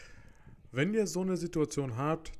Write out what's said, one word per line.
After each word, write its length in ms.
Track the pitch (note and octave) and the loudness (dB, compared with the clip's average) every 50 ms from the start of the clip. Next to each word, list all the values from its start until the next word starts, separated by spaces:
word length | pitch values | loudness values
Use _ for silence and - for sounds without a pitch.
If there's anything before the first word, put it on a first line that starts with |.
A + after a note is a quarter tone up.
| - - - - - - - - - - - - - - | -16 -16 -16 -18 -18 -20 -20 -20 -18 -18 -20 -18 -14 -4
Wenn 220 | - B2+ D3+ G3 G#3+ | 2 2 2 4 4
ihr 120 | A3+ G#3 | 4 2
so 160 | E3+ D#3 F3+ | 2 2 0
eine 140 | F#3 F#3 F#3 | 0 2 0
Situation 600 | E3 E3+ E3+ - D#3+ D3+ D3 - D3 C#3 B2+ A2+ | 0 0 0 2 2 2 2 2 -2 -2 0 0
habt, 340 | A#2+ C#3+ D3+ D#3+ D#3+ E3 - - - | 0 2 2 0 0 -2 -8 -10 -10